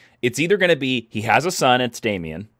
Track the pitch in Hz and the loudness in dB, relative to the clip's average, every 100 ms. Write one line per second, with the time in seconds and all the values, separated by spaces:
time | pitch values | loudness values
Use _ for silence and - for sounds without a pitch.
0 | _ - 123 139 170 196 180 147 131 127 | _ -4 -4 -2 0 2 2 2 0 -4
1 | - 110 110 117 175 - 135 123 123 - | -4 -6 0 0 0 0 2 4 0 -4
2 | 113 95 80 80 107 | -4 -4 -6 -10 -14